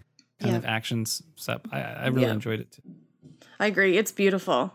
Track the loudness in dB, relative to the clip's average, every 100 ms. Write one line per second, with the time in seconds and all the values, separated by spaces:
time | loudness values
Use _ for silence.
0 | _ _ _ -6 -2 -2 -2 -4 -4 -4
1 | -4 -8 -10 -12 -8 -8 -8 -8 -8 -6
2 | -2 0 0 0 -4 -6 -8 -20 -20 -20
3 | _ _ -20 -20 -18 -2 0 4 4 4
4 | 2 2 2 2 2 2 0